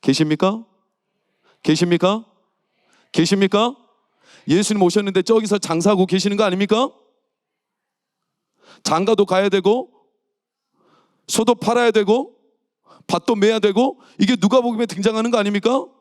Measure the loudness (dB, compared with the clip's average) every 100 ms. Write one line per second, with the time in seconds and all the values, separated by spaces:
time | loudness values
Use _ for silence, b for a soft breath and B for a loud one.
0 | 0 0 0 0 -2 -2 -10 _ _ _
1 | _ _ _ _ _ _ -4 0 0 0
2 | 0 -2 -8 _ _ _ _ _ _ _
3 | _ -2 0 2 2 0 -2 -4 _ _
4 | _ _ b b -2 0 0 0 2 2
5 | -2 -4 2 0 0 -4 -2 -2 0 2
6 | 0 0 -2 0 -2 0 0 0 -2 -6
7 | _ _ _ _ _ _ _ _ _ _
8 | _ _ _ _ _ _ b b -4 -2
9 | 0 0 0 0 0 0 0 -2 -4 _
10 | _ _ _ _ _ _ _ _ _ _
11 | _ _ -6 -2 0 0 0 0 2 0
12 | 0 0 -2 _ _ _ _ _ _ b
13 | -4 -4 -2 0 2 2 0 2 0 -2
14 | b b 0 2 2 2 0 -4 -6 -2
15 | -2 -2 -2 0 0 -2 0 -2 -4 _